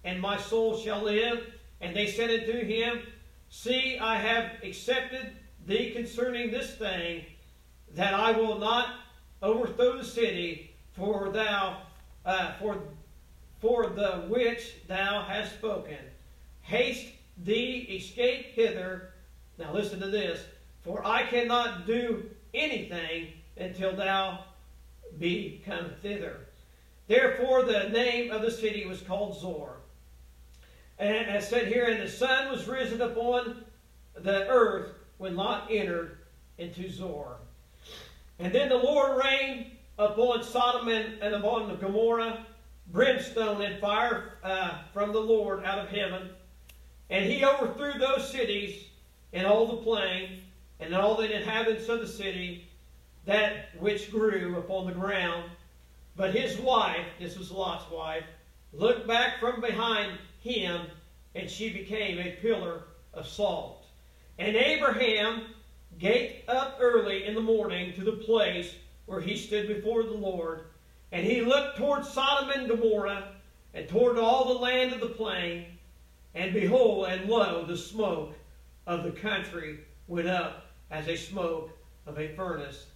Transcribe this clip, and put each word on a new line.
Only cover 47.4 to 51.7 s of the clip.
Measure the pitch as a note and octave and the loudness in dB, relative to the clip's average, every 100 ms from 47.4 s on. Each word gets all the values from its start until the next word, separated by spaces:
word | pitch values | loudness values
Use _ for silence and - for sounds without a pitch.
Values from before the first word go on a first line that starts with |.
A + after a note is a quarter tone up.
overthrew | C4+ C#4 A#3 - C#4+ | 4 6 0 -2 -6
those | C4 C4 C4+ - | 0 2 2 -2
cities | C4 A#3 G3+ G3 - - - - - - | -2 -2 -2 -4 -10 -16 -20 -20 -20 -10
and | F3 | -2
all | F#3+ G#3+ A#3 | 4 6 4
the | A3+ | 0
plain | A3 G#3+ F#3+ F#3 F#3+ F#3 - - - - | 0 0 0 -2 -6 -12 -18 -20 -20 -14
and | D#3+ | -2
all | F3+ G#3 | 2 4
the | A3 G#3+ | 4 2
inhabitants | G#3 A3 A3 A3+ | 0 0 0 2